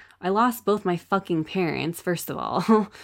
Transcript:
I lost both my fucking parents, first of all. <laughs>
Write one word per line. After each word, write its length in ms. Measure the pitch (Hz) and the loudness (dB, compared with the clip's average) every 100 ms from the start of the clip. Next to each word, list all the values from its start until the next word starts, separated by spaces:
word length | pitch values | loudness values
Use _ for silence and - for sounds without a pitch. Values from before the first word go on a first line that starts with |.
| - _ | -20 _
I 80 | 180 | -2
lost 360 | 202 247 233 | 2 2 0
both 200 | - 208 | 0 0
my 120 | 196 175 | 0 -2
fucking 480 | - 196 190 165 | 0 -2 0 -2
parents, 560 | 151 190 170 139 143 175 | -2 -2 -2 -2 -4 -4
first 300 | - 170 - | -4 -4 -4
of 60 | 139 | -6
all. 520 | - 160 185 220 208 | -4 -2 4 4 2
<laughs> 40 | - | -6